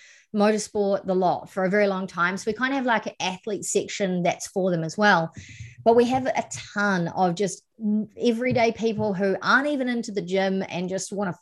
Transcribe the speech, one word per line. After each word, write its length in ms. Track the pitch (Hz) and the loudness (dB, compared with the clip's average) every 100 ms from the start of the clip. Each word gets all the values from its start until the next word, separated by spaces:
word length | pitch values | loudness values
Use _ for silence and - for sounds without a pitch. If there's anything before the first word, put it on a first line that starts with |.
| - - _ 214 | -20 -20 _ 2
motorsport, 720 | 208 214 - 214 202 196 - | 2 2 -2 -2 0 0 0
the 80 | 185 | 2
lot 340 | 180 147 - | 2 0 -4
for 160 | - 185 | -2 0
a 40 | |
very 180 | 208 202 | 4 2
long 180 | 190 190 | 0 -4
time. 320 | 175 175 185 | -2 -2 -2
So 60 | - | -4
we 80 | |
kind 200 | 214 254 | -4 -2
of 40 | 277 | 0
have, 80 | 254 | 0
like, 220 | 220 214 | 0 -2
an 80 | - | -6
athlete 460 | 180 180 - 196 - | -6 -6 -6 -6 -2
section 560 | 202 - - 196 185 | -2 -2 -2 -2 0
that's 260 | 175 - - | 0 -2 -4
for 220 | - 185 | -2 0
them 140 | 175 | 0
as 140 | 160 - | -2 2
well. 360 | 208 180 165 - - - - - | 4 4 2 -6 -18 -16 -16 -2
But 120 | - 233 | 4 6
we 100 | 240 | 4
have 220 | 262 254 | 2 0
a 180 | - - - - 208 | -2 -4 -8 -8 -2
ton 320 | 202 190 165 | 0 2 0
of 260 | - 185 | 2 2
just 300 | 175 202 175 _ - 214 214 214 - | 2 -2 -4 _ -6 -2 0 -2 -2
everyday 500 | 240 226 247 247 233 | 0 0 0 2 2
people 440 | 226 226 214 214 185 | 2 -2 0 -2 0
who 200 | 202 190 | 0 0
aren't 260 | 180 233 285 | 2 2 2
even 220 | 294 254 | -2 -2
into 220 | 240 233 | -2 -4
the 100 | 202 | -6
gym 420 | 175 190 190 190 190 | -2 0 2 0 -2
and 180 | 170 180 | -4 -4
just 240 | 190 - | -4 -6
wanna 220 | 196 202 165 | -4 -4 -4